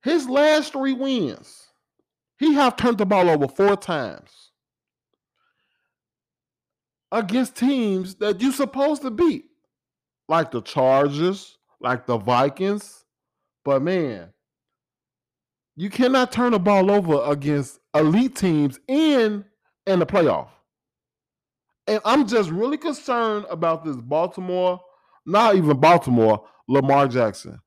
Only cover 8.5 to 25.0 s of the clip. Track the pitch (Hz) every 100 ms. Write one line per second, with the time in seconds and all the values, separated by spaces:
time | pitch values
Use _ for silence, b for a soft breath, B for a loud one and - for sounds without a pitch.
8.5 | 269 277 254 277 294 269 214 339 214 _
9.5 | _ _ _ _ _ _ _ - 165 151
10.5 | 120 - - 131 135 143 143 175 196 -
11.5 | _ _ _ 123 123 - 120 104 123 143
12.5 | 143 190 208 - - _ _ _ _ _
13.5 | _ 143 135 151 190 147 104 85 _ _
14.5 | _ _ _ _ _ _ _ _ _ _
15.5 | _ _ - 196 - 247 262 254 - 247
16.5 | 220 180 196 190 208 175 143 127 147 143
17.5 | 147 131 - _ 147 156 190 262 - 190
18.5 | 156 143 127 - 277 320 277 220 208 202
19.5 | _ _ _ - 190 160 190 156 82 -
20.5 | _ _ _ _ _ _ _ _ _ _
21.5 | _ _ _ - 214 208 277 233 233 185
22.5 | 165 240 302 330 285 - 240 226 208 202
23.5 | 165 165 165 160 131 120 151 175 175 180
24.5 | 180 180 180 - b